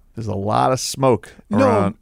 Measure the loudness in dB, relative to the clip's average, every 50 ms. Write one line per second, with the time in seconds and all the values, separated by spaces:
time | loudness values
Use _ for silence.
0 | _ _ -14 -12 -8 -8 -6 -6 -4 -2 0 0 2 2 0 -2 -4 -8 -6 0
1 | 2 2 2 2 -2 -10 -20 -20 -10 -4 0 2 2 4 2 2 0 -2 -4 _